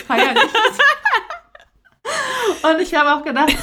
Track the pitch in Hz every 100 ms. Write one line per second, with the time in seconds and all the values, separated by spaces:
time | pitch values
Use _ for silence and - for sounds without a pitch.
0 | - 269 269 254 320 453 440 - 571 587
1 | - 453 - 679 _ - - _ _ _
2 | 466 587 554 - 466 - 311 320 - 320
3 | 294 294 302 262 302 -